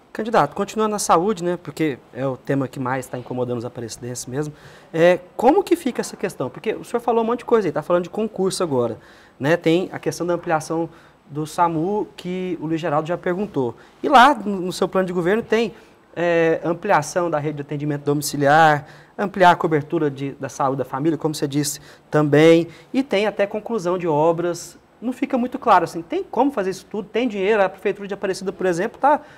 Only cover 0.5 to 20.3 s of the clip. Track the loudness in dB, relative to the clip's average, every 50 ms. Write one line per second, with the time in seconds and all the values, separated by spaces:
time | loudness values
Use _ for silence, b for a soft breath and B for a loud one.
0.5 | 0 -4 -6 -4 -2 -2 -2 -2 -2 -2 0 4 4 4 4 2 -2 -2 -2 -4
1.5 | -4 -4 -6 -10 -6 -2 -2 -2 -2 -4 -10 -14 -10 -6 -4 -4 -4 -4 -4 -2
2.5 | -2 0 -2 -2 -4 -6 -4 -4 -4 -4 -6 -8 -10 -12 -10 -8 -6 -4 -4 -4
3.5 | -4 -4 -6 -8 -10 -10 -12 -12 -12 -12 -12 -12 -10 -10 -10 -8 -6 -6 -6 -6
4.5 | -8 b b b b b b b b 4 6 6 4 4 0 -8 -6 0 4 4
5.5 | 4 4 4 2 0 0 0 -2 -4 -4 -6 -8 -8 -8 -8 -6 -6 -4 -6 -6
6.5 | -8 -6 -6 -6 -6 -6 -6 -6 -6 -4 0 0 2 2 2 0 -2 -4 0 2
7.5 | 2 2 2 2 -2 -2 0 0 0 0 0 -2 -4 -6 -6 -4 -2 -2 -2 -2
8.5 | 0 -2 -2 -2 0 0 0 -2 -4 -8 b b b b b b b b 0 0
9.5 | 0 2 2 2 2 2 0 -2 -8 -8 -6 -6 -6 -4 -2 -2 -4 -4 -2 -2
10.5 | -2 -2 -2 -2 -4 -4 -4 -6 b b b b b b b -12 -10 -8 -8 -6
11.5 | -2 0 0 2 2 0 -2 -2 -2 -2 -4 -6 -10 -12 -10 -8 -6 -6 -6 -6
12.5 | -6 -6 -4 -4 -4 -4 -2 -2 -2 -2 -2 -2 -4 -4 -4 -4 -4 -4 -4 -4
13.5 | -4 -2 -2 -4 -4 b b b b b 0 4 6 8 8 8 6 2 -2 -4
14.5 | -4 -4 -4 -4 -4 -2 -2 0 0 0 0 0 0 -2 0 0 0 0 0 0
15.5 | 0 0 0 -2 -6 b b b b b b b -6 -2 0 2 2 4 4 2
16.5 | 2 0 0 -2 -4 -2 0 2 2 2 2 0 -2 -2 -2 0 -2 -2 -2 -4
17.5 | -6 -8 -8 -8 -8 -6 -4 -4 -4 -2 0 0 0 0 0 -4 -2 2 4 6
18.5 | 6 8 8 6 6 2 0 b b b b b b b -6 -4 2 4 6 6
19.5 | 6 6 2 0 0 0 -2 -2 -2 -2 -2 -2 -4 -4 -8 -10